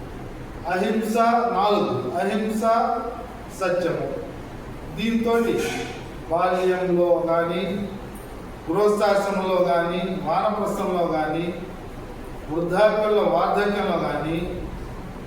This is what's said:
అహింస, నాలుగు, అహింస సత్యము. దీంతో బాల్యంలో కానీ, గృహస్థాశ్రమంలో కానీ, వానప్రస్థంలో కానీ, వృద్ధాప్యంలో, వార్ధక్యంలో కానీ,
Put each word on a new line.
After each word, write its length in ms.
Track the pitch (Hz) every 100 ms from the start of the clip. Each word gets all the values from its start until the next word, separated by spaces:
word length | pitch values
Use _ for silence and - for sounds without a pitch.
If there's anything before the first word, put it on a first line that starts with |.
| - - - - - - 170
అహింస, 480 | 185 208 220 214 226 233 233 -
నాలుగు, 600 | 196 208 196 175 - - 170
అహింస 420 | 196 208 214 220 220 233 240 240 233 - - - - -
సత్యము. 480 | 185 180 170 - - - - - - - - - - 156
దీంతో 440 | 233 233 226 233 226 - - 127 131 - - - -
బాల్యంలో 920 | 165 180 185 185 180 180 175 175 170 165
కానీ, 600 | 170 170 175 196 202 202 - - - - - - - -
గృహస్థాశ్రమంలో 840 | 185 208 208 208 196 196 185 185 180
కానీ, 640 | 175 170 170 185 190 160
వానప్రస్థంలో 800 | - - 214 214 185 202 190 180 160
కానీ, 480 | 160 156 165 175 180 - - - - - - - - -
వృద్ధాప్యంలో, 720 | 160 170 185 214 214 214 208
వార్ధక్యంలో 760 | 180 170 160 196 202 202 196 165
కానీ, 640 | 156 147 156 165 180 170 - - - - - -